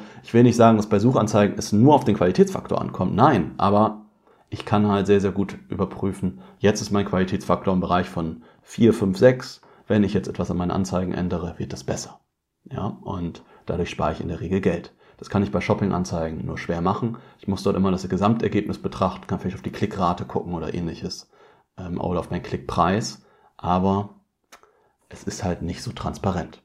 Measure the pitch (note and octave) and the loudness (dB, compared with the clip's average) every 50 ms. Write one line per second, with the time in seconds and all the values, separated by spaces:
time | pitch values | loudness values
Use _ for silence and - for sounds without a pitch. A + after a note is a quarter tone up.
0 | - - - - - - - A#2 B2 B2 A2+ A#2+ A2+ A2+ A2+ G#2+ G#2 - G#2 G2 | -6 -18 -20 -20 -4 2 6 6 6 8 8 8 8 8 8 6 2 2 2 2
1 | G#2+ B2+ - G#2 G#2+ G#2 - G#2 G#2 F#2+ - - - - G#2 G2+ A#2+ C#3+ D3 C3 | 4 4 4 2 2 4 4 4 4 4 2 -2 -4 0 4 6 8 8 6 6
2 | - A2+ G2 - F3 F#3 F#3 - F#3+ F#3+ - - - - - - - - - - | 4 2 2 4 4 4 4 4 4 4 0 -4 -4 -4 -4 -2 -4 -4 -4 -2
3 | F#2 F2+ E2+ F#2 B2+ D#3+ C3 F#2 D2+ - - - F#2 G2 G2+ G#2 A2 G#2+ - - | -2 0 2 4 4 6 6 4 0 -2 -2 0 0 2 4 4 4 2 0 -4
4 | - _ _ _ _ _ _ _ _ _ - - - - G#2+ G#2 G#2 G#2 G2 G2+ | -14 _ _ _ _ _ _ _ _ _ -14 -12 -4 0 2 2 4 4 2 2
5 | F#2+ G2+ G2+ G2 G2 G2 F#2 G2 G2 F#2+ - - - - F#2 F#2 F#2+ F#2 - - | 4 4 4 4 4 0 0 -2 -4 -4 -6 -12 -12 -8 -4 -4 -4 -4 -4 -4
6 | - G2 F#2 - G2+ F#2 - - - - - _ - G2+ G#2+ - - - G2+ G2+ | -4 -4 -4 -2 -4 -4 -4 -8 -14 -20 -4 _ 2 2 2 0 -2 -2 0 0
7 | G2 - F#2 F#2 F#2+ F#2 G#2 F#2 - - F2+ - - G2 F#2 F#2 F2 E2 F2 F2+ | 0 0 0 0 0 0 -2 -2 0 0 0 0 0 0 0 0 0 0 0 0
8 | F2+ - - E2+ E2+ D#2+ D#2+ - - - _ _ _ - - - A2+ A2 G#2+ - | -2 -2 -4 -6 -6 -6 -8 -10 -16 -20 _ _ _ -10 0 4 4 4 4 4
9 | G#2 F#2+ F#2 - B2 B2+ C3 C3 - - - - _ - _ _ _ - G#2+ G#2+ | 2 0 4 6 6 6 6 4 -4 -14 -16 -20 _ -20 _ _ _ 0 2 2
10 | G2+ F#2+ G#2 F#2+ - - - - F2+ - F2 F2 F2+ F2+ - G2 F#2+ - F2 F2+ | 2 2 0 -2 -4 -4 -6 -4 -4 -4 -2 -2 -2 -2 -2 -2 -2 -2 -2 -2
11 | F#2+ F2+ - - F2+ E2+ F#2 E2 E2+ E2+ - - - - - - - - - - | -2 -2 -4 -4 -2 -2 -2 -4 -4 -6 -8 -8 -10 -10 -10 -10 -8 -6 -6 -6
12 | - - - - _ _ _ _ _ _ _ _ - - - - G2 G#2+ - - | -8 -12 -16 -20 _ _ _ _ _ _ _ _ -18 -14 -10 -8 -8 -8 -8 -10
13 | - - F#2+ F#2 F2 E2 - - - _ - - _ - E2+ E2+ E2+ - - - | -10 -10 -8 -6 -6 -8 -8 -12 -18 _ -20 -14 _ -6 -4 -4 -4 -4 -4 -2
14 | D#2+ D#2 D2+ - F2 E2+ E2+ E2 - F2 F#2 G2 F#2 F#2+ E2+ E2+ - - _ _ | -2 -2 -2 -4 -6 -8 -6 -6 -4 -2 -2 0 0 0 -2 -2 -6 -12 _ _
15 | _ _ _ - - - - G2+ G2+ G2+ - F#2 - - G#2 - G#2+ F#2+ F2+ F2+ | _ _ _ -20 -8 -2 0 0 0 0 -2 -2 0 0 0 0 0 0 0 -2
16 | F#2 - F2+ E2 E2 D#2+ D#2+ - - E2 D#2+ - - - E2+ E2+ E2+ F#2 G2 - | -4 -4 -4 -4 -4 -4 -6 -8 -8 -8 -8 -8 -6 -6 -4 -2 0 0 0 -2
17 | A#2+ A2+ A#2 - - - - _ - G2 G2 F#2 - G2+ F#2+ F#2+ F#2+ F#2+ F#2 F2+ | -4 -6 -6 -10 -16 -20 -20 _ -6 -6 -4 -2 0 0 0 2 2 0 0 -2
18 | - F#2 F#2+ F2+ G2 A2 A#2 - - G#2 - G#2 - - F#2+ - - - - - | -2 -4 -2 2 2 2 2 2 0 0 0 0 -2 -2 -6 -6 -8 -6 -2 -2
19 | G2 F2+ - - - - F#2+ F2+ - F#2 - - - - - - G#2+ G2 - F#2+ | -2 -2 -2 -4 -8 -6 -6 -4 -4 -6 -6 -8 -8 -10 -6 -4 -6 -4 -2 0
20 | F2+ E2+ F2 - - - - - - E2+ F2 E2 D#2+ - - F2 E2+ E2 - - | 0 0 0 -2 -6 -6 -6 -6 -6 -6 -6 -6 -6 -6 -6 -6 -6 -6 -8 -8
21 | - F2 - - - _ _ _ _ _ _ _ _ _ _ - F#2 E2+ F2 - | -10 -12 -12 -14 -18 _ _ _ _ _ _ _ _ _ _ -14 -10 -8 -6 -6
22 | - F2+ F2+ E2+ D#2 - F2 F2 - - - - - - - F2+ E2 F2 G2 A2+ | -4 -4 -4 -4 -4 -4 -6 -8 -6 -6 -8 -8 -6 -2 0 2 2 2 2 0
23 | A#2 - - - _ _ _ _ _ _ _ - - F2+ F2+ F#2 F#2 G2 G2 G2+ | -2 -4 -10 -14 _ _ _ _ _ _ _ -6 -2 0 0 2 2 2 2 0
24 | G#2 G#2 - _ _ _ _ _ _ _ - - _ _ _ _ _ _ _ _ | -2 -6 -10 _ _ _ _ _ _ _ -20 -20 _ _ _ _ _ _ _ _
25 | _ - - - - G2+ - - - F#2 E2+ - - F2 E2+ - - - - - | _ -20 -20 -14 -12 -10 -8 -4 -4 -4 -4 -4 -6 -8 -8 -8 -10 -12 -10 -8
26 | - E2+ D2+ - - G2 F2+ E2+ D2+ - - - | -8 -8 -6 -2 -2 -2 -2 -2 -4 -8 -12 -20